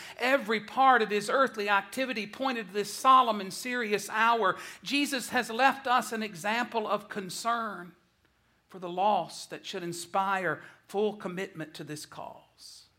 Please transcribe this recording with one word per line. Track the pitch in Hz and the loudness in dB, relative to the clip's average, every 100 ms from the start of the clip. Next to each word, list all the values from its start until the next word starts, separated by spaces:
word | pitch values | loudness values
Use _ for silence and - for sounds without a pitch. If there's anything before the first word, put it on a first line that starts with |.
| - - | -14 -4
Every | 247 269 208 220 | 2 2 2 -2
part | 208 - 262 247 | -2 4 6 6
of | 214 | 4
his | 208 202 | 0 2
earthly | 262 262 220 208 | 2 2 0 2
activity | 202 196 - 262 247 202 | 2 2 -4 -4 -4 -6
pointed | - 269 240 190 | -4 -2 -2 -4
to | |
this | 202 202 | -4 -4
solemn | - 262 262 247 208 | 2 6 8 6 2
and | 196 | -4
serious | 180 254 247 220 202 202 | -8 -6 -4 0 -2 -2
hour. | 220 226 233 190 175 - - | 2 4 4 2 0 -6 -14
Jesus | - 277 285 269 - | -4 0 0 -2 -2
has | 247 233 | -2 -2
left | 226 269 262 - | 4 4 4 2
us | 247 226 | 2 2
an | 226 | -4
example | 214 175 202 226 240 233 214 | -6 -6 -2 -2 -2 -2 -2
of | 202 208 | -2 -4
concern | 208 185 - 226 233 226 208 180 - _ _ _ _ _ _ _ | -10 -8 -6 -2 -2 -4 -10 -14 -20 _ _ _ _ _ _ _
for | 190 | -12
the | 175 | -6
lost | 175 202 202 156 - - | 0 2 2 0 -8 -12
that | 156 - | -12 -10
should | 196 | -8
inspire | 175 170 - 196 196 196 175 147 - - - | -6 -8 -4 -2 0 0 0 -2 -6 -20 -6
full | 202 214 208 | 0 0 -2
commitment | 190 175 - 160 156 - | -6 -6 -8 -8 -12 -12
to | 151 | -12
this | 151 - | -12 -12
cause. | - - - - _ - - - | -12 -12 -14 -20 _ -20 -20 -20